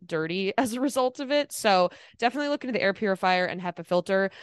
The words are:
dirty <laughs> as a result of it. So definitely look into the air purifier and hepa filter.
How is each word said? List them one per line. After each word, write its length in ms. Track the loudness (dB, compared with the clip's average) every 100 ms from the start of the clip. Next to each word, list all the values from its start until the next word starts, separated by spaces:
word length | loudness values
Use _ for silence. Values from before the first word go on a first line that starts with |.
| -6
dirty 120 | -4
<laughs> 400 | -2 -2 -2 0
as 160 | -2
a 80 | -2
result 380 | -2 0 -2 -2
of 120 | -2
it. 200 | 0 0
So 380 | -2 2 4 4 -2 -18 _
definitely 320 | -2 0 -2
look 140 | -4
into 100 | -4
the 80 | 0
air 120 | 0
purifier 520 | 0 -2 0 2 2 0
and 160 | -4
hepa 240 | -8 -10 -2
filter. 460 | 0 2 0 0 -4